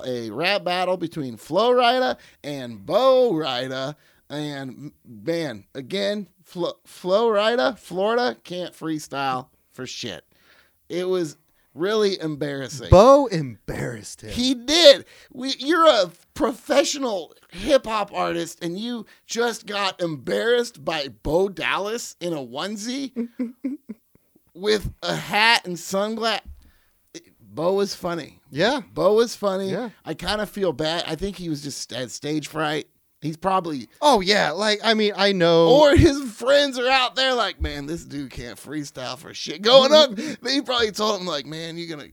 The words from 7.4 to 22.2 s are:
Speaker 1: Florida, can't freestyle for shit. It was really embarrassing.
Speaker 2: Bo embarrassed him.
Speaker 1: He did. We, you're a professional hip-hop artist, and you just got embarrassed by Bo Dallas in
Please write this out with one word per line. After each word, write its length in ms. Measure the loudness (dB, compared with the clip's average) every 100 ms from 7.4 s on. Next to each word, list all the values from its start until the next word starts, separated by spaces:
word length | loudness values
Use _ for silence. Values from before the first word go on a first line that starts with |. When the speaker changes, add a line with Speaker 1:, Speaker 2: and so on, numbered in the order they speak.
| 2 2 0 -4
Speaker 1:
Florida, 580 | -8 -2 0 0 0 -4
can't 300 | -10 -10 -10
freestyle 720 | -10 -8 -8 -6 -6 -4 -4 -8 _ _
for 140 | -14 -12
shit. 360 | -10 -10 -12 -16 _ _ _ _ _ -10
It 200 | -6 -2
was 280 | -2 -2 -8 _ _ _
really 440 | -6 -2 2 0 0
embarrassing. 680 | -6 -4 -6 -6 -8 -10 6
Speaker 2:
Bo 360 | 8 10 8 6
embarrassed 960 | -2 -6 -10 -10 -8 -8 -8 -14 -16
him. 80 | -8
Speaker 1:
He 240 | -2 -2
did. 500 | -2 0 6 6 6 0 -20 -18
We, 220 | -10 -8 -6
you're 280 | 0 4 6
a 240 | 6 2 -6 _
professional 1040 | -4 -2 -2 0 2 2 -2 -4 -6 -8 _ _
hip-hop 600 | -8 0 2 2 -4 -4
artist, 480 | -4 -4 -4 -8 -8
and 160 | -8 -8
you 260 | -8 -10 -12 _ -8
just 400 | -4 -4 -4 -8
got 340 | -6 -4 -4
embarrassed 840 | -6 -6 -4 -2 2 0 0 -6
by 240 | -6 -6 -6
Bo 400 | -8 0 0 0
Dallas 640 | -2 -2 -2 -4 -8 -10
in 120 | -8